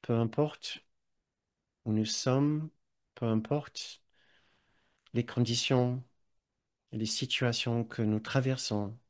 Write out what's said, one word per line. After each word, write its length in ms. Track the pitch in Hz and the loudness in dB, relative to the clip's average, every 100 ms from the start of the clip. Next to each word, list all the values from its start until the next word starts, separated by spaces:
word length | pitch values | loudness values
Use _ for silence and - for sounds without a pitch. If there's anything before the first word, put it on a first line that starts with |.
peu 120 | - | 2
importe 680 | 117 113 127 147 - - - _ _ _ _ _ _ _ _ _ _ | 2 2 2 0 0 -10 -10 _ _ _ _ _ _ _ _ _ _
où 80 | 110 | -2
nous 120 | 107 | 0
sommes, 680 | 110 - 135 131 143 151 156 _ _ _ _ - | 0 0 2 2 2 0 -4 _ _ _ _ -4
peu 100 | 117 | 0
importe 800 | 110 110 147 - - - - _ _ _ _ _ _ _ _ _ _ _ | 0 0 -4 -4 -12 -12 -14 _ _ _ _ _ _ _ _ _ _ _
les 120 | 120 120 | -2 -2
conditions 760 | - 117 120 - 127 123 127 - _ _ _ _ _ _ _ _ | 0 2 2 2 4 4 -2 -8 _ _ _ _ _ _ _ _
et 60 | 110 | -4
les 80 | 110 | -2
situations 760 | - 127 - 123 117 123 117 | -2 -2 0 0 0 0 0
que 200 | 113 - | -2 0
nous 180 | 107 107 | 0 0
traversons 760 | 110 135 127 131 - 107 101 113 | 2 0 0 -2 -2 -2 -2 -8